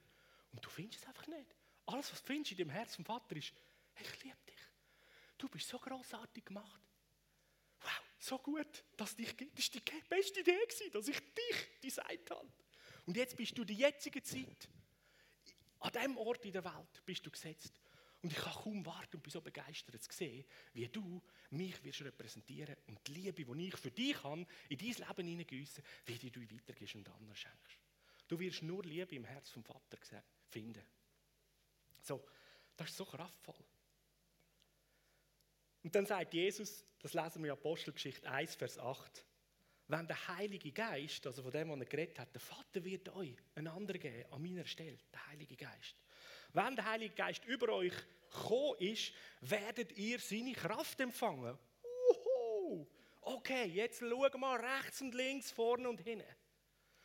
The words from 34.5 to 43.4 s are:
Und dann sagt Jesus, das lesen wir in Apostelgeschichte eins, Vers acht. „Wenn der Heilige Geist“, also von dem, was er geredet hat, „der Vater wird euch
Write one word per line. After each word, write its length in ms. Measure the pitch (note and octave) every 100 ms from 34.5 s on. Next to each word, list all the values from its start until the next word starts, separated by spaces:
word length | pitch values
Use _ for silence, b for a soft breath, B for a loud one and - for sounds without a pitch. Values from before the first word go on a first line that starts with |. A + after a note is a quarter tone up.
| _ b b b b b b b b _ _ _ _
Und 100 | E3
dann 120 | G3+ G3
sagt 280 | G3 D#3+
Jesus, 500 | E3 F#3 G#3 G#3 - - _
das 160 | D3
lesen 300 | E3 D#3+ D#3+
wir 80 | D3+
in 60 | C3+
Apostelgeschichte 720 | D3+ D#3+ - - C#3 - -
eins, 280 | C3+ D#3+ -
Vers 220 | B2+ -
acht. 460 | B2 C3 - - - _ _ _ b b b
„Wenn 220 | D#3 E3
der 200 | E3 -
Heilige 440 | F3+ G#3 F#3+ D3+
Geist“, 520 | B2 A3+ D3 C#3+ - C#3
also 160 | B2+
von 100 | B2+
dem, 180 | D3 D#3+
was 80 | C#3+
er 80 | C3
geredet 320 | D3 E3 -
hat, 160 | B2
„der 60 | -
Vater 440 | - - - G3
wird 240 | F3 F#3+ F#3
euch 260 | F#3+ D#3+ A#2+